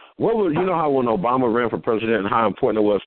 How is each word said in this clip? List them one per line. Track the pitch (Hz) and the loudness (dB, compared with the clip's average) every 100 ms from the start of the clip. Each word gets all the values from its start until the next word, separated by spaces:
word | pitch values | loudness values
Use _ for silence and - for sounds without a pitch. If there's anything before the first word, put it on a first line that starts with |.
| - - | -20 -4
what | 160 226 | -2 0
was, | 185 | 0
you | 156 185 | 0 -2
know | 165 | -2
how | 156 | 0
when | 135 120 | 0 0
Obama | 107 117 127 123 | 0 0 0 2
ran | 117 117 | 2 0
for | 98 | -2
president | 127 110 113 110 | -2 -2 0 0
and | 101 | 0
how | 117 107 | 0 0
important | 95 127 107 | 0 -2 2
it | 104 | 2
was | 98 | 0